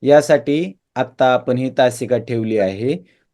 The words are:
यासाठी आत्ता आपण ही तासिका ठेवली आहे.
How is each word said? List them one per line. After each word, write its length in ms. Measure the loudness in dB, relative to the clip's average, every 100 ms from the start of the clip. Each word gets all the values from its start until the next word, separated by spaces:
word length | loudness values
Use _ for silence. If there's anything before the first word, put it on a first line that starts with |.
यासाठी 720 | 4 4 6 0 0 -4 -4 -10 _ -6
आत्ता 300 | -6 0 2
आपण 320 | 2 0 -4
ही 120 | -2 0
तासिका 400 | 0 0 -4 -4
ठेवली 400 | -4 -6 -2 0
आहे. 380 | -2 -2 -6 -6 -10 _ _